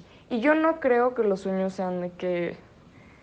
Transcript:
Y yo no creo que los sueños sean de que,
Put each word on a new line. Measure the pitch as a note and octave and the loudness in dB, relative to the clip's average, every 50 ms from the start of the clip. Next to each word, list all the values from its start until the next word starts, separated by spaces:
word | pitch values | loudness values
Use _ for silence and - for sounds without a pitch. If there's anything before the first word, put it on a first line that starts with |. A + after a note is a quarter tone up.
| - - - - - - | -12 -18 -20 -20 -8 -4
Y | B3+ A3+ | -4 0
yo | A3+ D4 D#4 | 2 4 4
no | D#4+ D#4 D#4+ D#4+ D#4+ | 4 4 2 0 0
creo | - C4 B3 A#3+ B3 B3+ B3 | 0 2 4 4 2 2 2
que | A#3+ | 0
los | A3 G3+ F#3+ F#3+ | 0 0 0 0
sueños | - G3 F#3+ F#3+ F#3+ F#3+ F#3+ | -2 -4 -2 -2 -2 -2 -2
sean | - F#3 F#3 F3+ F3+ | -4 -4 -4 -4 -4
de | F3+ F3+ | -6 -8
que, | F3 - F#3 F3+ F3 F3 E3+ - F3 - - - - - - - - - - - - - | -8 -6 -4 -2 -2 -2 -2 -4 -6 -10 -18 -20 -20 -20 -20 -20 -20 -20 -20 -20 -20 -20